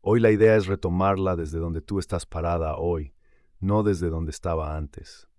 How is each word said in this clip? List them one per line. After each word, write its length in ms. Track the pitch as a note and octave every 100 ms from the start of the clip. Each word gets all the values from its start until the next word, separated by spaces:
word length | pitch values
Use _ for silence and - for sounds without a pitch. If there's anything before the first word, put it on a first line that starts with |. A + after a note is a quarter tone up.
Hoy 180 | - A2+
la 120 | A2+
idea 260 | G#2+ A2 A2
es 100 | F#2+
retomarla 680 | G2 F#2 F2 F#2+ G2 F#2+ F2
desde 220 | D#2+ E2
donde 240 | E2+ E2
tú 160 | - G2
estás 260 | F2+ F2+
parada 520 | - E2+ E2 E2+ D#2+ D2+
hoy, 360 | E2+ E2 D2 _ _ _ _ _
no 220 | F#2+ G#2
desde 260 | G#2 F#2 F2
donde 220 | D#2+ D#2+
estaba 460 | - F#2 E2 D2+ D2+
antes. 520 | D2 - - - _